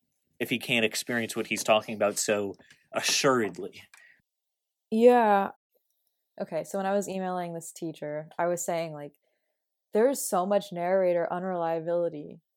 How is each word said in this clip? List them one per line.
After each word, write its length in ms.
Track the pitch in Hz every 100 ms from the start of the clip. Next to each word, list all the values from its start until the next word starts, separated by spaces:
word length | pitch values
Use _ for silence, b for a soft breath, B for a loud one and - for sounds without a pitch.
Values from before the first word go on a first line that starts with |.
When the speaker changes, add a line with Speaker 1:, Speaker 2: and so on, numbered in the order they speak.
| _ _ _ -
Speaker 1:
if 120 | 123
he 100 | 120
can't 240 | - 120 110
experience 480 | - - 120 110 113
what 120 | 107
he's 160 | 107
talking 320 | - 107 110 104
about 240 | 101 98
so 360 | - 104 98 - b b b
assuredly? 880 | 107 - - 143 127 101 85 101 - - B B B _ _ _ _ _ _ -
Speaker 2:
Yeah. 600 | 220 240 247 214 202 196 - _ _ _ _ _ _ _ -
Okay, 240 | 196 160
so 140 | 170 196
when 80 | 190
I 80 |
was 140 | 202 180
emailing 460 | 190 185 180 175
this 180 | 165 -
teacher, 580 | - 165 156 151 151 156 -
I 100 | 175
was 180 | 175 -
saying, 280 | 170 165
like, 200 | 147 147 _ _ _ _ _ _ _ _
"There's 260 | 214 254 269 -
so 180 | 185 190
much 260 | 202 -
narrator 600 | 175 175 190 180 175 170
unreliability." 1120 | 175 190 175 165 165 165 175 170 151 165 170 _